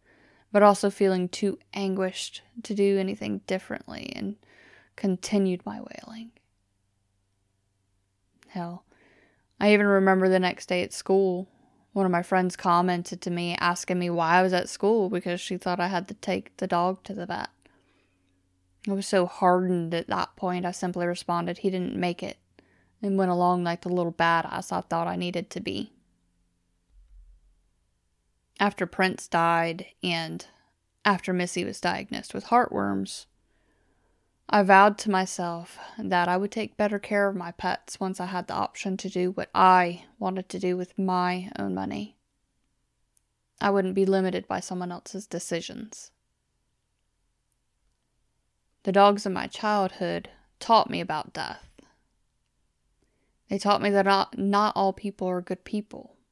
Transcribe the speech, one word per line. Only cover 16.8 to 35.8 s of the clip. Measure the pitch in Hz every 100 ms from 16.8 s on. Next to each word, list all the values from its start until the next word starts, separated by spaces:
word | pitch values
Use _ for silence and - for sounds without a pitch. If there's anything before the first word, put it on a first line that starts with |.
| 180 190
to | -
the | 196 175
vet. | 170 - _ _ _ _ _ _ _ _ _ _ _ _ _ 208
I |
was | 196 -
so | 190 180
hardened | - 185 180 185 180 165
at | 170 -
that | 185 - _
point, | 180 180
I | 180
simply | 180 180 180 175
responded, | 180 - 170 175 175
"He | 196
didn't | 185 180 -
make | 180 175
it," | - - _ _ _ _ _ _
and | 202 190
went | 185
along | 175 180 180
like | 175 170
the | 180
little | 180 170
badass | 170 165 165 165 185 -
I | 175
thought | - 165 170
I | 180
needed | 175 175 -
to | 180
be. | - 196 214 _ _ _ _ _ _ _ _ _ _ - _ - - - _ _ _ _ _ _ _ _ _ _ _ _
After | 202 - 175
Prince | - 185 - -
died, | 170 170 165 165 165 - _
and | 185 165 160 170 - _ _ _ _ _
after | 208 185 -
Missy | 180 175 180
was | 196 202
diagnosed | 175 190 - - -
with | -
heartworms, | - 240 - - 202 196 190 - - _ _ _ _ _ _ _ _ _ _ _ -
I | 208
vowed | 190 190 208 208
to | 220
myself | 190 190 - 175 170 170 -